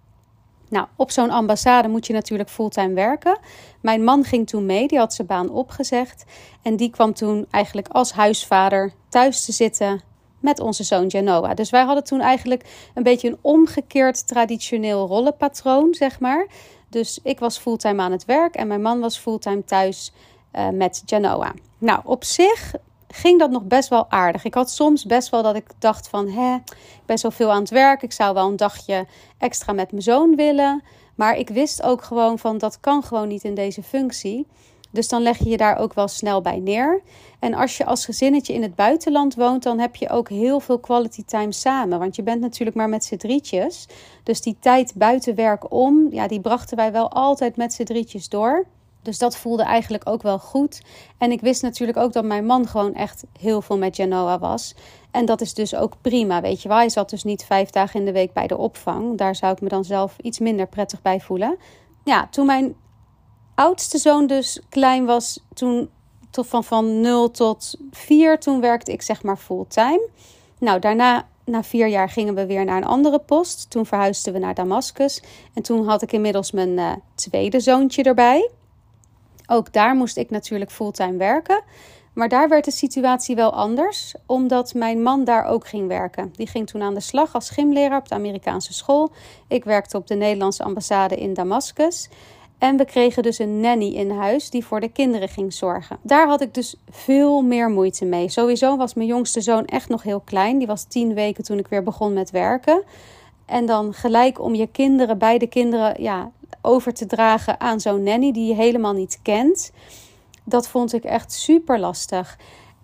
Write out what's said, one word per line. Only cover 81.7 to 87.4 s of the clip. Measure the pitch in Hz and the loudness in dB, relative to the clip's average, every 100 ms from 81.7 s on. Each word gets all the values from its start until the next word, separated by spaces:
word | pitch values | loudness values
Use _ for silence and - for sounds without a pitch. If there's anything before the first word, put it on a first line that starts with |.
| - - - _ | -20 -20 -20 _
Maar | - 233 | -4 0
daar | 247 302 | 2 4
werd | 302 294 | 4 2
de | |
situatie | - 269 - 254 254 - 233 | -2 -4 0 0 0 -2 0
wel | 220 | 0
anders, | - 208 240 359 415 - - - | 2 -2 0 -2 -4 -12 -18 -4
omdat | 262 254 247 247 | -2 2 0 0
mijn | 247 226 226 | -4 -2 0
man | 233 277 | 0 0
daar | 247 233 - | 2 2 2
ook | 233 - | -2 -4
ging | 208 190 | -6 -4
werken. | 185 180 - 190 - | -4 -6 -8 -12 -10
Die | 220 | -8
ging | 247 214 | -8 -8
toen | 208 | -6
aan | 202 | -6
de | 202 | -6
slag | - 262 311 | -4 -2 0
als | 233 | -2